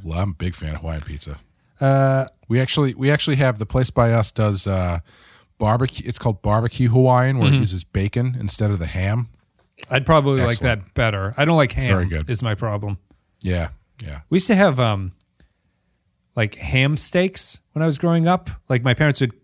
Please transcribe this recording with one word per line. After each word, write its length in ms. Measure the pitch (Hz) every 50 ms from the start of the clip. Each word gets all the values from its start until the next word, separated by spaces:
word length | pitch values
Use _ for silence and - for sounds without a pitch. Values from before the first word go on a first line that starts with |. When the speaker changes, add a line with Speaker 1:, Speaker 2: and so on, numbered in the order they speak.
Speaker 1:
lo-, 160 | 98 80 80 87
I'm 100 | 98 101
a 40 | 76
big 220 | - 85 90 85
fan 180 | - 78 78 76
of 60 | 76
Hawaiian 220 | 80 82 80 76
pizza. 360 | - 76 73 76 - 73 73 - _ _ _ _ _ _ _ -
Speaker 2:
Uh, 460 | 139 135 135 139 135 135 135 135 131 - - _ _ -
Speaker 1:
We 120 | 113 127
actually, 340 | 131 - - 156 143 131 110
we 140 | - 131 139
actually 280 | 147 147 - 156 143
have, 220 | 131 135 131 120 -
the 80 | 113
place 240 | - - 127 131 -
by 200 | - 127 117 117
us 200 | 117 117 107 -
does, 340 | - - 107 104 101 90 -
uh, 320 | 101 95 92 90 87 85 82 - _ - - - - - - _ _ _ -
barbecue. 500 | 110 107 113 120 131 123 - - - 120
It's 100 | 117 -
called 240 | - 120 104 -
barbecue 460 | - 104 104 113 113 117 - - 127 120
Hawaiian, 500 | 113 127 131 127 123 123 127 135 135 127
where 80 | - 135
Speaker 2:
Mm-hmm. 60 | 143
Speaker 1:
it 40 | 131
uses 240 | 110 95 92 92 -
bacon 520 | - - 95 98 101 - 120 123 127 123 123
instead 320 | 110 101 - - 110 104
of 80 | 101 87
the 60 | 82
ham. 420 | 73 - 90 95 98 107 123 117 - - _ _ _ _ _ _ _ _ - - -
Speaker 2:
I'd 160 | 127 135 131
probably 340 | 160 160 151 139 139 135 131
like 140 | 123 117 117
Speaker 1:
Excellent. 300 | - - 127 113 101 95
Speaker 2:
that 80 | - -
better. 400 | - 120 113 104 98 95 101 120
I 80 | 139 147
don't 120 | 160 170
like 160 | 156 139 117
ham 160 | - 127 135 123
Speaker 1:
Very 180 | 98 92 90
good. 220 | 87 82 76 73 76
Speaker 2:
is 140 | 120 101
my 140 | 123 113 104
problem. 420 | - 120 110 104 101 104 104 98 - _ _ _ _ _ _ _ - -
Speaker 1:
Yeah, 240 | 92 90 87 82 73 - - _ _ _ -
yeah. 200 | 98 - 71 71 - -
Speaker 2:
We 80 | 160
used 120 | 190 - -
to 80 | 214
have, 240 | 185 202 175 135 127
um, 320 | 123 110 104 98 98 92 - _ _ _ _ _ _ _ _ _ _ _ _ _ _ _ _ _ _ _ _ _ _ _ -
like, 220 | 120 107 104 -
ham 400 | - 90 76 131 131 131 143 151
steaks 640 | 143 - - - 175 185 190 - - - - - - _ _ -
when 80 | 151 160
I 20 |
was 100 | 165 143 135
growing 280 | 175 170 170 170 160
up. 240 | 170 180 - - - - - - -
Like, 140 | 131 123
my 120 | 120 131 120
parents 260 | - 156 147 135 -
would, 120 | 139 117 - _